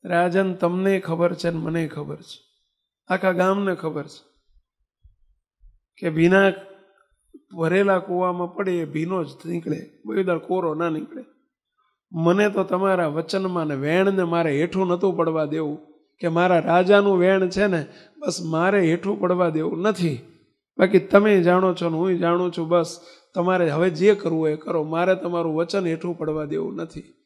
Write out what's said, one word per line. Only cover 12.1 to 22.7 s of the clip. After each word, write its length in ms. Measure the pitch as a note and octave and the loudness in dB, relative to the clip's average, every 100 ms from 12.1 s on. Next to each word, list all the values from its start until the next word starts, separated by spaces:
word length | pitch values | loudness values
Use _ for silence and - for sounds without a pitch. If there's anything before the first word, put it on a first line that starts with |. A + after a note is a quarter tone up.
મને 380 | E3+ E3 F#3+ G#3 | 0 2 4 2
તો 140 | G3 | 0
તમારા 440 | F#3+ F#3 G3 F#3 D#3+ | -2 0 0 0 0
વચનમાં 580 | D3+ D#3+ G3 F#3+ F3 D#3 | -4 -4 -4 -2 -4 -4
ને 100 | C3+ | -4
વેણને 480 | C#3+ E3+ F#3+ F#3+ | 0 2 2 2
મારે 380 | E3+ E3+ E3 C#3 | 0 0 0 0
હેઠું 260 | E3+ F#3 F#3 | -2 -2 -2
નહોતું 300 | F3 F#3+ F3 | 0 0 0
પડવા 280 | E3 D#3+ D3+ | 0 0 -2
દેવું 340 | D#3 D3+ D3+ - _ _ _ | -2 -4 -6 -14 _ _ _
કે 80 | E3+ | -2
મારા 320 | E3 F3+ F3 | 2 4 4
રાજાનું 580 | F3 E3+ F#3 G3+ G3+ F#3 | 4 2 6 6 6 4
વેણ 320 | F3+ F#3+ F#3 | 4 4 0
છે 180 | F#3 G3 | 0 0
ને, 200 | F3 C#3 - - - | 0 -6 -16 -20 -8
બસ 240 | D4 F3 | -8 -6
મારે 400 | E3 D#3+ F3+ G3+ | -4 0 2 2
હેઠું 380 | E3+ E3 G3 G#3 | 2 0 -2 -2
પડવા 300 | F#3 F3+ F3+ | -2 0 0
દેવું 320 | D#3 E3 D#3+ | 0 -4 -2
નથી. 380 | G3+ F3+ E3+ B2 - _ _ _ _ - | -2 0 -2 -4 -12 _ _ _ _ 0
બાકી 220 | F#3+ G3 | 4 4
તમે 440 | - G3+ G#3 G3 | 6 4 6 4
જાણો 300 | E3+ F3+ F#3 | 4 4 2
છો 160 | F3 E3+ | 0 -2
ને 60 | D#3+ | -2
હું 220 | F#3 F3 | -2 0
જાણું 360 | E3+ F3 F3+ F3 | 0 0 -2 -4
છું, 100 | |
બસ 320 | D#3+ | 0